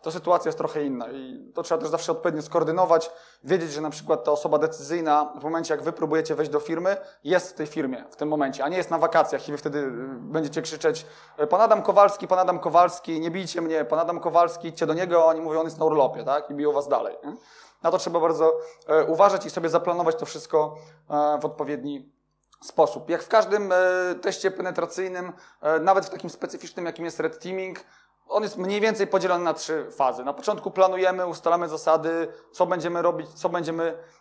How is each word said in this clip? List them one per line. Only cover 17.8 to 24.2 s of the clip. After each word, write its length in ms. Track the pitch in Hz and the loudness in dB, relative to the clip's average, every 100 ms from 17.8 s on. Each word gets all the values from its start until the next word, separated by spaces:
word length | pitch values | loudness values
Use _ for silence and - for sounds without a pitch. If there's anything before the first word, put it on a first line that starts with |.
Na 80 | 165 | 0
to 60 | 180 | 0
trzeba 220 | 180 170 | 0 2
bardzo, 400 | 165 160 156 160 - - - | 2 4 4 2 -4 -16 2
e, 160 | 156 | 4
uważać 420 | 156 160 202 196 160 | 4 6 6 4 -4
i 40 | |
sobie 200 | 180 165 | -4 0
zaplanować 460 | 165 175 175 165 160 | 0 0 0 0 0
to 100 | - | -6
wszystko, 500 | 151 - 160 151 151 - _ _ | -10 -2 0 0 -4 -20 _ _
e, 300 | 147 147 147 | 0 0 0
w 40 | 147 | -4
odpowiedni 680 | 151 143 147 135 143 131 _ _ _ _ _ | -6 -6 -6 -6 -10 -14 _ _ _ _ _
sposób. 480 | - - 151 - - | -10 2 2 2 -4
Jak 140 | 165 | -4
w 40 | - | 2
każdym, 440 | 220 214 208 202 | 2 4 0 2
e, 40 | 185 185 180 180 180 | 4 4 2 -2 -2